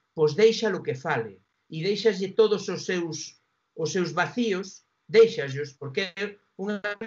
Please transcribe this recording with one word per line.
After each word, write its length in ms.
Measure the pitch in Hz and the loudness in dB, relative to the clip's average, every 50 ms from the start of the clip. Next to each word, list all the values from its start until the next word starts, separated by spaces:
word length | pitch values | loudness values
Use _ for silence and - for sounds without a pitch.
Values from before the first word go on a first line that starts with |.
| _ _ - 165 | _ _ -2 2
Pois 160 | 156 151 143 | 2 2 4
déixalo 480 | 156 214 226 226 220 220 214 190 165 | 6 6 6 6 4 0 -2 -2 -2
que 160 | - - 139 - | -4 -6 -6 -6
fale 400 | - 170 147 123 113 107 98 - _ _ _ _ _ - | -2 -2 -2 -2 -2 -6 -10 -18 _ _ _ _ _ -12
e 80 | 156 160 160 | -8 -4 -2
déixaslle 500 | 196 214 202 - 220 202 180 196 185 190 | -2 0 2 2 2 2 0 -2 -4 2
todos 320 | - 220 208 208 196 - - | 4 4 4 4 0 -2 -4
os 160 | 185 151 - | -6 -6 -4
seus, 560 | - 185 180 170 165 151 - - - - _ _ _ _ _ _ _ _ - | -4 -4 -4 -4 -4 -6 -10 -12 -14 -16 _ _ _ _ _ _ _ _ -6
os 100 | 160 151 - | -4 -2 0
seus 160 | 190 175 156 | -2 -2 -2
vacíos, 720 | 147 170 175 - - 247 240 226 185 180 196 196 - - _ _ _ _ _ - | 0 -2 -2 -2 0 -2 -2 0 0 -2 -4 -8 -12 -20 _ _ _ _ _ 2
déixallos, 640 | 156 220 226 - - - 143 139 131 139 147 135 - - | 8 8 8 8 6 -2 -6 -6 -4 -6 -8 -8 -10 -12
porque 320 | 139 131 131 202 196 185 170 - | -12 -8 -4 -4 -4 -4 -6 -8
é 160 | 165 190 - - _ _ _ - | -8 -8 -8 -12 _ _ _ -10
unha 240 | 190 202 208 202 190 208 208 208 226 | -6 -6 -6 -6 -6 -8 -8 -8 -10